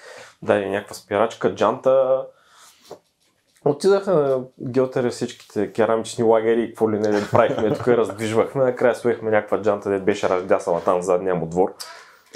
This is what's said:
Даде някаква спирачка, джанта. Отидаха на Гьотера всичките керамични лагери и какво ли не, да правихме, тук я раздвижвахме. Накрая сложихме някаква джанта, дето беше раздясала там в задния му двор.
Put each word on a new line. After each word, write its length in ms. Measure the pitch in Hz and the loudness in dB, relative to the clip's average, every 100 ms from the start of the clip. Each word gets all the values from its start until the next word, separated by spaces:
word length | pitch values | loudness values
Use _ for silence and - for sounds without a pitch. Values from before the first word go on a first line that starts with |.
| - - - _ | -20 -20 -20 _
Даде 240 | - 107 98 | -2 0 0
някаква 260 | 101 - | -4 -6
спирачка, 600 | - - 104 113 - 127 | -16 -4 0 0 -2 -4
джанта. 720 | 101 107 127 131 135 131 131 - _ _ _ - _ - - _ _ _ _ _ _ | 0 0 0 2 2 2 0 -4 _ _ _ -20 _ -20 -20 _ _ _ _ _ _
Отидаха 500 | 139 147 196 196 196 | -2 0 2 2 2
на 260 | 165 139 131 120 _ | 0 2 -2 -4 _
Гьотера 500 | 131 127 131 131 120 | -4 0 0 0 -2
всичките 640 | - 120 - - 107 95 | -4 -8 -8 -10 -4 -4
керамични 520 | - 110 113 110 - | 0 2 0 -2 0
лагери 380 | 110 113 110 117 | 2 4 4 0
и 60 | 113 | -2
какво 220 | - 110 | -2 0
ли 80 | 104 | 0
не, 100 | 107 | 0
да 220 | 104 101 | 0 2
правихме, 440 | 113 117 127 107 - | 2 2 0 -2 0
тук 100 | 123 | 2
я 100 | 117 | 2
раздвижвахме. 680 | 95 101 110 110 - 139 | 0 -4 -2 0 0 0
Накрая 300 | 127 123 127 | -2 2 0
сложихме 360 | 110 120 110 110 | 0 -2 -2 0
някаква 320 | 107 - 95 | 0 0 -2
джанта, 280 | 104 101 101 | 0 -2 -2
дето 140 | 98 | 0
беше 240 | 92 101 92 | 0 0 0
раздясала 520 | 92 95 95 98 85 | 0 0 0 0 0
там 140 | 101 90 | 0 0
в 40 | |
задния 300 | 90 90 92 | 2 0 0
му 120 | 87 80 | -4 -2
двор. 280 | 87 98 - - - - _ _ | 0 0 -2 -18 -20 -20 _ _